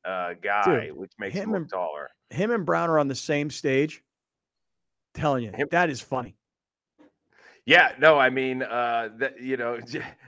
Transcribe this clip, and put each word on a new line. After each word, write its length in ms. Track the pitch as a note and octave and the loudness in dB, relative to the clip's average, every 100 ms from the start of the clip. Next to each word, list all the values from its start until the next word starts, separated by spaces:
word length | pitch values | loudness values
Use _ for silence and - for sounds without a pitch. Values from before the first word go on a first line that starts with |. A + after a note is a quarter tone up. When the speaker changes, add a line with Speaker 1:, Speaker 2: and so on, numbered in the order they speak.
Speaker 1:
uh, 300 | F#2 F#2 F2 F2 | -8 -6 -6 -6
guy, 480 | G2+ G#2 G2 B2 D2 | -2 2 2 2 -2
Speaker 2:
Dude, 20 | |
Speaker 1:
which 220 | C#2+ F#2+ - | -10 -14 -10
makes 200 | G2+ F#3 | -8 -6
him 100 | G#3 | -4
Speaker 2:
him 40 | |
Speaker 1:
look 100 | G3 | -6
Speaker 2:
and 80 | D#3+ | -4
Speaker 1:
taller. 400 | F#2+ E2+ D2 C2+ _ - | -6 -6 -8 -12 _ -10
Speaker 2:
him 220 | A#2 G#3+ | -4 -2
and 140 | A#3 E3 | -2 0
Brown 240 | E3 E3+ | 0 2
are 100 | D#3+ | 2
on 80 | C#3 | 2
the 80 | B2+ | -2
same 340 | - D3 D3 | -2 -2 -2
stage. 540 | - D3 C3 D3+ - _ _ _ _ _ _ _ _ _ _ _ - | -4 0 2 0 -4 _ _ _ _ _ _ _ _ _ _ _ -4
Telling 280 | D3+ C3 | 0 0
you, 100 | A2+ | -2
Speaker 1:
Him 140 | - C#3+ | -4 -2
Speaker 2:
that 200 | - F3 | 0 0
is 100 | C3 | -2
funny. 360 | - B2+ A#2+ - _ _ _ _ _ _ _ _ _ _ - _ - | -6 -6 -6 -14 _ _ _ _ _ _ _ _ _ _ -20 _ 4
Speaker 1:
Yeah, 280 | E3 C#3+ - | 6 6 6
no, 180 | D3+ D3 | 6 8
I 140 | C3 | 6
mean, 320 | C3 C3 C3 | 2 -2 -2
uh, 460 | A#2 A#2+ A#2+ A#2 A2 A2+ | -4 -2 0 -2 -4 -4
that, 220 | C3+ C3 | -6 -6
you 160 | B2+ C3 | -6 -4
know, 240 | A#2+ A#2 | -4 -6
<laughs> 0 | |
J-, 220 | A#2+ C#3+ A2+ - | -8 -10 -10 -16